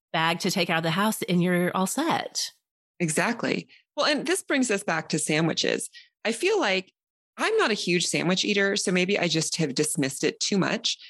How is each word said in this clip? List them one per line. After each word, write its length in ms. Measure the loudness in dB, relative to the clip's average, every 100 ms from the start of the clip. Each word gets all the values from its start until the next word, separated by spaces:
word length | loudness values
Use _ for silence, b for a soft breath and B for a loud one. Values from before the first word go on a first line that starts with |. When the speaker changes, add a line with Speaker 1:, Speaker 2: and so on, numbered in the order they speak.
| _
Speaker 1:
bag 260 | 0 2 2
to 100 | 0
take 200 | 0 0
out 80 | 0
of 60 |
the 80 | 0
house, 300 | 0 0 0
and 200 | 0 2
you're 340 | 4 2 2 0
all 120 | -2
set. 640 | 0 0 -2 -4 -8 -8 -10 _ _ _ -4
Speaker 2:
Exactly. 680 | -2 0 0 -2 -2 -2 -4 b _ -2
Well, 100 | 0
and 200 | 0 0
this 160 | -2
brings 280 | 0 0 2
us 120 | 0
back 260 | 0 -2 -2
to 80 | -2
sandwiches. 720 | 0 2 2 2 0 0 -4 B B _
I 80 | -6
feel 260 | -2 0 2
like 340 | 2 0 -4 _ _ _ _ -4
I'm 200 | 0 2
not 140 | 2
a 40 |
huge 320 | 0 0 0 0
sandwich 380 | 0 0 0
eater, 320 | 0 0 0 0
so 140 | 0
maybe 260 | 0 2 0
I 100 | 0
just 280 | 0 -2 -2
have 180 | -2
dismissed 500 | 0 -2 0 -2 0
it 160 | -2 -2
too 180 | 0 2
much. 380 | 2 0 -2 -6 B